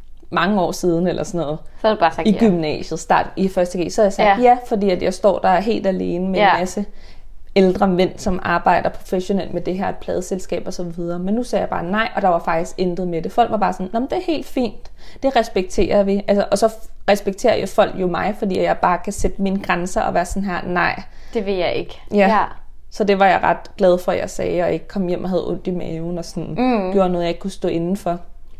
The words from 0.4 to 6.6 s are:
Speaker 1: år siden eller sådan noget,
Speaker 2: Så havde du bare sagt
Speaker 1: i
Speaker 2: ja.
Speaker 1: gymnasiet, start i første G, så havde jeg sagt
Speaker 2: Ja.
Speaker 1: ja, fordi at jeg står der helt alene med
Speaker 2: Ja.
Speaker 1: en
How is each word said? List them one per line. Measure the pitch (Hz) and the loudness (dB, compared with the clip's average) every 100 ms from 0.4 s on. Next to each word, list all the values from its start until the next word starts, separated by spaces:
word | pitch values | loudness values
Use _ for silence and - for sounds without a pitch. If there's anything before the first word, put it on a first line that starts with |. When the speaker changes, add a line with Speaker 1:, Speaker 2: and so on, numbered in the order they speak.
| 180 208 | 2 2
Speaker 1:
år | 160 | 0
siden | - 180 165 180 | 0 0 2 0
eller | - | -2
sådan | 160 170 | -4 -4
noget, | 143 156 - - | -2 -4 -8 -2
Speaker 2:
Så | 220 | 0
havde | 208 | 4
du | |
bare | 165 | 2
sagt | - 214 | 4 2
Speaker 1:
i | |
Speaker 2:
ja. | 190 | 4
Speaker 1:
gymnasiet, | 220 175 151 - - 160 | 4 4 0 -4 -4 -6
start | - 156 - - | 2 2 2 -2
i | 190 | 0
første | 190 175 185 170 | 0 0 0 -2
G, | |
så | - | 2
havde | 202 | 2
jeg | |
sagt | - 208 202 | 4 4 6
Speaker 2:
Ja. | 247 | 6
Speaker 1:
ja, | 247 - | 6 2
fordi | 220 202 | 0 2
at | 180 | 2
jeg | - | 0
står | 190 208 - | 2 2 4
der | 190 175 | 4 4
helt | 220 208 196 | 2 0 0
alene | 185 185 175 185 | 0 -2 -2 0
med | 190 | 4
Speaker 2:
Ja. | 202 | 4
Speaker 1:
en | 170 | 4